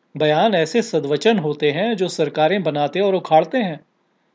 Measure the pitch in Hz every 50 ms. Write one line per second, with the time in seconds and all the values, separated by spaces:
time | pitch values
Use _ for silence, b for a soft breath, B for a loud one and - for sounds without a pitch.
0 | _ _ _ 139 156 151 151 156 190 226 202 170 160 - - 240 - - - 160
1 | 139 139 151 147 - 214 233 196 151 151 147 - 151 147 139 160 196 233 233 180
2 | 185 170 - - 160 143 131 156 156 156 185 208 180 160 147 147 147 143 - 175
3 | 202 196 190 180 143 - 160 156 160 160 - 262 220 180 156 - - _ _ _
4 | _ _ _ _ _ _ _